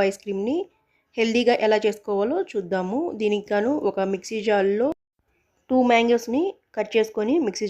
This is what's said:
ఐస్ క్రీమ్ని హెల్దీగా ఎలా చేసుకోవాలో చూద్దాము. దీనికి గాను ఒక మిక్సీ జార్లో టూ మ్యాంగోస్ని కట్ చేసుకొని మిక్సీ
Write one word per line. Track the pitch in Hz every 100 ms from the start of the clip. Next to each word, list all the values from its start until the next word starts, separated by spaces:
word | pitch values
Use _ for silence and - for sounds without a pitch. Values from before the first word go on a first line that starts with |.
| 196
ఐస్ | 190
క్రీమ్ని | - 196 214 311 381 _ _ _ _ -
హెల్దీగా | 226 226 233 240 220
ఎలా | 214 214
చేసుకోవాలో | 208 - 202 214 339 370
చూద్దాము. | 220 180 190 185 233 349 214
దీనికి | 214 208 202
గాను | 208 220 302 208
ఒక | 190 190
మిక్సీ | 196 - 220 208
జార్లో | 208 196 202 262 320 _ _ _ _ _ _ -
టూ | 254 247
మ్యాంగోస్ని | 233 233 233 233 247 370 - _ -
కట్ | 208 226
చేసుకొని | 220 220 214 320 240
మిక్సీ | 190 214